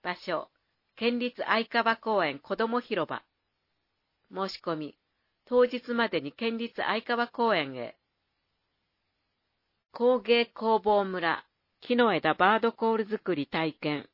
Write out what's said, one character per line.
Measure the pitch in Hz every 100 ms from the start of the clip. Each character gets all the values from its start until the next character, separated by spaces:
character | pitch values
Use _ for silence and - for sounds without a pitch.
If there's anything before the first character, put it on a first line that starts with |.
場 | 175 175
所、 | - 156 - _ _ _ _ -
県 | 226 240
立 | 247 - -
愛 | 214 233
川 | 233 226 226
公 | 226 208
園 | 156 139
子 | - 196
ど | 226
も | 240
広 | - 196 151
場。 | 127 _ _ _ _ _ _ _ _ _ _ _
申 | 185 190
し | -
込 | -
み、 | 156 147 - _ _ _ _
当 | _ 247
日 | 247 247 -
ま | 233 226
で | 165
に | 139
県 | - 226 226
立 | 233 -
愛 | - 214
川 | 220 240 240
公 | - 233
園 | 190 135 131
へ。 | 117 - _ _ _ _ _ _ _ _ _ _ _ _ _ _ _ _ _ _ _
工 | - 240 254
芸 | 208 233 233
工 | - 220 220
房 | 196 208
村、 | 196 185 165 - - _ _ _
木 | -
の | 240 233
枝 | 170 160
バ | 151 185 220
ー |
ド | 226
コ | - 226
ー | 220
ル | 208
作 | 214 190 160
り | 139
体 | 170 160
験。 | - 151 147 -